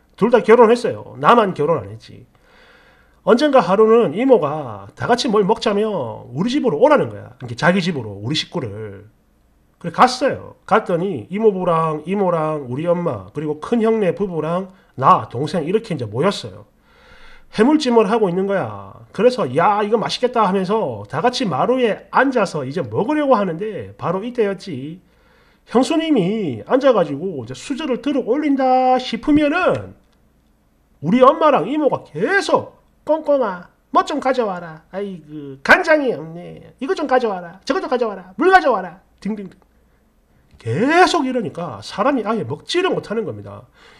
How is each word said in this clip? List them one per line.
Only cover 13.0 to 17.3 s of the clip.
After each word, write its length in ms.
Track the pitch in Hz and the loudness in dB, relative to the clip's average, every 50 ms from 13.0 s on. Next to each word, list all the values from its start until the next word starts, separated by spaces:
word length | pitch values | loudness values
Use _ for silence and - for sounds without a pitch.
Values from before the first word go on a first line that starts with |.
| 175 165 127 101 92 92 | -2 -4 -6 -6 -10 -12
그리고 280 | - 147 156 151 151 151 | -10 -8 -6 -6 -6 -6
큰 200 | - - 240 240 | -4 -2 0 0
형네 360 | 214 226 226 220 202 175 165 | 2 2 0 0 0 0 -2
부부랑 540 | 170 202 196 175 156 147 156 170 180 190 190 - _ _ _ _ | -2 -4 -6 -4 -4 -4 -4 -4 -4 -6 -8 -14 _ _ _ _
나, 320 | - 131 151 185 147 113 - | 0 4 4 4 4 2 -4
동생 360 | - 120 147 151 - 180 143 | -6 -6 -6 -4 -4 -4 -2
이렇게 300 | 156 190 226 226 - 175 | 0 -2 -2 -2 -2 -8
이제 100 | 135 120 | -6 -6
모였어요. 600 | 104 104 120 156 202 196 - - 107 90 - 104 _ _ _ _ _ _ _ _ - - - - - | -6 -4 -2 -2 -2 -2 -4 -8 -14 -16 -18 -20 _ _ _ _ _ _ _ _ -20 -20 -20 -20 -20